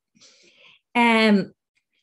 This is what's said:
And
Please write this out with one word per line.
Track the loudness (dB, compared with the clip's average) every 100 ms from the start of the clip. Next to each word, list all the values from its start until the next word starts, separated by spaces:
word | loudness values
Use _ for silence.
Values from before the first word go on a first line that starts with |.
| _ _ -20 _ _ _ _ _ _
And | -2 0 0 2 0 -2 _ _ _ _ _